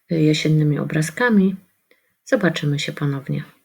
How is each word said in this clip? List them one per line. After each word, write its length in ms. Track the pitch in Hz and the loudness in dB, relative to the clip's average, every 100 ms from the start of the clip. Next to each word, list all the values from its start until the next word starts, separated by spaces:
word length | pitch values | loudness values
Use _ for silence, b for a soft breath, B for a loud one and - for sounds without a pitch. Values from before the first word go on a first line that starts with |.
| _ | _
y, 40 | 165 | 0
jesiennymi 640 | 156 151 156 156 151 143 | 2 2 2 2 2 0
obrazkami, 760 | 151 156 156 - 247 208 190 190 - _ _ _ _ _ - | -2 -2 -4 -2 2 4 4 0 -10 _ _ _ _ _ -4
zobaczymy 540 | 262 175 156 147 143 | 0 0 -2 -2 -4
się 140 | - | -4
ponownie. 500 | - 143 139 135 143 - _ | -6 -4 -4 -6 -8 -8 _